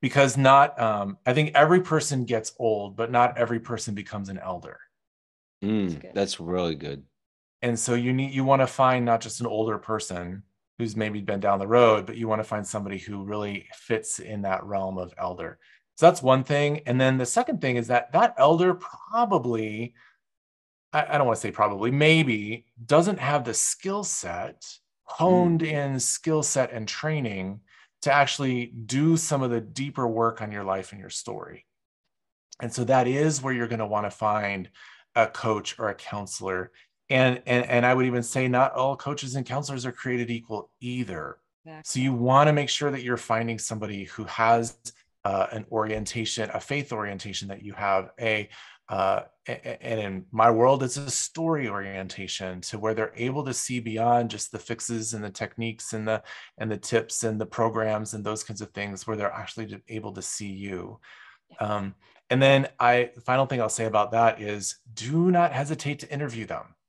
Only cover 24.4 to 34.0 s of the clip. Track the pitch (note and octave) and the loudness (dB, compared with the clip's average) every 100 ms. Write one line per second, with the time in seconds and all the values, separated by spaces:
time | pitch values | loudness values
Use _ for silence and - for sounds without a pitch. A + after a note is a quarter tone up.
24.4 | A#2 - - - _ _ - - E3+ F3+ | -8 -12 -20 -20 _ _ -18 0 4 6
25.4 | F3 E3 D#3+ D3+ C#3 C3 A#2+ - - D#3 | 4 2 0 -2 -2 -2 -4 -4 0 0
26.4 | D3 C#3 B2 A#2+ A2 - D3+ D#3 B2 G2 | 0 0 0 -2 -8 -6 -4 -2 -4 -6
27.4 | F#2+ G#2 _ _ _ _ - C#3 C3+ - | -8 -10 _ _ _ _ 2 4 4 2
28.4 | C#3 B2 A#2+ A#2+ A2 B2+ D#3 E3 D#3+ D3 | -2 -2 -4 -10 -4 0 4 2 2 -2
29.4 | B2+ A#2 G#2+ - C#3 C3+ B2 A2+ A2+ - | 0 -2 -4 -8 -8 -2 -2 2 0 0
30.4 | G#2+ G#2 G2 F#2+ F#2+ G2+ F#2+ - - G#2 | -8 -8 -4 -4 -6 -14 -14 -12 -10 -10
31.4 | - - _ _ _ _ _ _ _ _ | -12 -18 _ _ _ _ _ _ _ _
32.4 | _ - A#2+ A2+ A#2+ C3 B2 C3+ D#3 C#3+ | _ -12 -10 -4 4 4 4 2 2 0
33.4 | C3+ B2 A#2 A2+ G#2+ G#2 | -2 -2 -2 -2 -2 -2